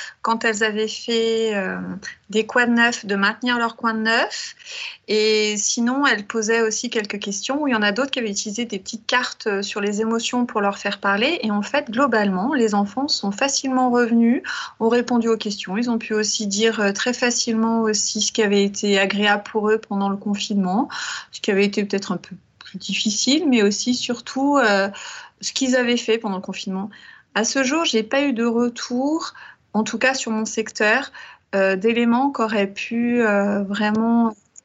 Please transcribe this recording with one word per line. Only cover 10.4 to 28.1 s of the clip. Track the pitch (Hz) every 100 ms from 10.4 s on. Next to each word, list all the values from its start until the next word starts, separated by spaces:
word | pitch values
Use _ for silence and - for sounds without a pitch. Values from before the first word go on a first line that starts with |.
| 240
pour | 220
leur | 202 202
faire | 208 196
parler, | 202 202 262 339
et | 220
en | 208
fait, | 202 302 294
globalement, | 214 277 226 202 185 233
les | 302 220 202
enfants | 202 - 285
sont | - 202
facilement | 202 277 - 269 254 254
revenus, | 240 233 233 233 269 - - - -
ont | 226
répondu | 240 240 240 226
aux | 220
questions, | 214 202 - 196
ils | 247
ont | 226
pu | -
aussi | 214 214 - 208
dire, | 196 226 226
euh, | 202
très | 202 247
facilement | 247 247 - - 220 226 226
aussi | 220 208 - 214
ce | 208
qui | -
avait | 208 202 196
été | 202 208 196
agréable | 196 202 208 208 -
pour | 220 208
eux | 220
pendant | - 196 196
le | 196
confinement, | 208 202 - 202 185 196 302 - - - -
ce | -
qui | -
avait | 196 202
été | 202 202
peut-être | 196 196
un | -
peu | - 180 _ _
plus | - 185
difficile, | - 185 220 202 247 302 320
mais | 240
aussi | 202 202 247 247
surtout, | - 233 - 262 277 285
euh, | 220 196 196 196 - - - _
ce | -
qu'ils | - 262 254
avaient | 240 240
fait | - 226
pendant | 220 190
le |
confinement. | 196 185 - 190 202 - - - _
À | 202
ce | 226 277
jour, | 262 311
j'ai | 330 220
pas | 220